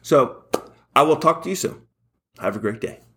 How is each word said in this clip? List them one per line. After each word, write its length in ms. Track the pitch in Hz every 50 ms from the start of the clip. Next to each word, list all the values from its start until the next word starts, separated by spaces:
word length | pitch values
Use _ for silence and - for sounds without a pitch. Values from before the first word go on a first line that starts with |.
So 420 | _ - 156 139 123 - - - _ _ - - - - _ _ _ _ _
I 80 | 135
will 140 | 147 156 156
talk 260 | 147 - 160 - -
to 60 | - 180
you 80 | 190
soon. 260 | 180 - - - - _ _ _ _ _ _ _ _ _ _ _ _
Have 160 | - 98 101
a 40 | 107
great 200 | 107 104 110 113
day. 200 | - 113 - - _ _ _